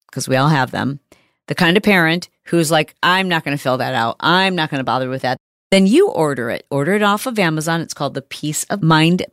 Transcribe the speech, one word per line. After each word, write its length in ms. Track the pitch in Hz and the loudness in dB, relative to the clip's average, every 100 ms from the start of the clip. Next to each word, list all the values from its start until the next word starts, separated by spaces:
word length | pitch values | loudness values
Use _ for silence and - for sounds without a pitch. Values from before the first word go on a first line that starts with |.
| _ | _
'cause 160 | - 127 | -10 -2
we 80 | 131 | 2
all 140 | 143 | 2
have 200 | 151 127 | 2 0
them, 300 | - 117 143 _ _ _ _ - | -2 -6 -8 _ _ _ _ -8
the 80 | - | -2
kind 220 | 170 190 | 2 2
of 60 | |
parent 460 | 208 190 160 170 - _ - | 2 2 2 0 -6 _ -2
who's 240 | 170 151 | 0 2
like, 240 | 160 156 _ | 2 0 _
"I'm 260 | 170 185 190 | 0 0 0
not 160 | 165 | -2
gonna 140 | 147 139 | -2 -4
fill 200 | 135 127 | -2 -2
that 180 | 123 127 | -2 -2
out. 220 | 113 - | -2 -2
I'm 360 | 151 180 190 180 | 0 2 2 0
not 140 | 156 | -2
gonna 140 | 143 | -4
bother 260 | 127 123 127 | -2 -2 -2
with 140 | 131 | -4
that." 140 | 127 127 _ _ _ | -4 -6 _ _ _
Then 160 | 190 190 | 2 4
you 200 | 277 392 | 4 2
order 420 | - 151 127 117 | 2 -2 -2 -4
it. 140 | 92 - | -6 -4
Order 240 | 139 143 | -4 0
it 100 | 208 | 0
off 220 | 208 208 262 | 0 0 -2
of 140 | 220 | -2
Amazon. 420 | 175 156 156 165 | 0 0 -2 -4
It's 120 | 156 | -4
called 200 | - 143 | -6 -6
the 80 | 139 | -6
Peace 420 | - - 147 151 - | -12 -8 -6 -6 -6
of 180 | 202 | -2
Mind 420 | 160 160 165 180 - | 2 4 4 2 -2